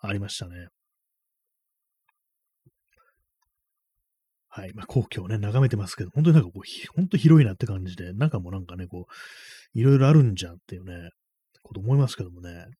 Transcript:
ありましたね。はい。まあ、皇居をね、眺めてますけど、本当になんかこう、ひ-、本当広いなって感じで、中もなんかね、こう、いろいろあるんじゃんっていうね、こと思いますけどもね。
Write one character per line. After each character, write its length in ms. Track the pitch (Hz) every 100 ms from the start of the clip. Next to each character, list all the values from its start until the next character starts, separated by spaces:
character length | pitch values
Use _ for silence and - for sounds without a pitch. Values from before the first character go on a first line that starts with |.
あ 100 | 101
り 80 | 101
ま 80 | 101
し 100 | -
た 100 | 87
ね。 200 | 85 87 _ _ _ _ _ _ _ _ _ _ _ _ _ _ _ _ _ _ _ _ _ _ _ _ _ _ _ _ _ _ _ _ _ _ _ _ _ _
は 180 | - 95
い。 60 |
ま 100 | 104
あ、 20 | -
皇 180 | 131
居 200 | 104 -
を 40 | 92
ね、 100 | 110
眺 240 | 104 120
め 80 | 131
て 80 | 107
ま 100 | 95
す 80 | -
け 80 |
ど、 60 | 90
本 140 | 143 165
当 40 |
に 40 | 160
な 60 |
ん 40 | 90
か 60 |
こ 80 | -
う、 20 |
ひ-、 240 | - - - -
本 120 | 185
当 100 | 156
広 260 | 156 160
い 20 | 117
な 80 |
っ 20 | 95
て 100 | 101
感 200 | 95 92
じ 100 | 90
で、 180 | 90
中 260 | 98 151 104
も 120 | 87
な 80 | 95
ん 60 | 87
か 100 | 90
ね、 120 | 87
こ 180 | 90 -
う、 720 | - - - - - _ 113
い 20 |
ろ 140 | 131 139
い 20 |
ろ 100 | 135
あ 60 |
る 100 | 156
ん 120 | 123 90
じ 100 | 90
ゃ 60 |
ん 40 | 85
っ 20 | _
て 80 | 92
い 40 |
う 40 |
ね、 260 | 92 87 85 - _ _ _ _
こ 100 | -
と 60 | 95
思 160 | 107 139
い 20 |
ま 100 | 131
す 100 | -
け 60 |
ど 80 | 90
も 100 | 87
ね。 240 | 87 85 87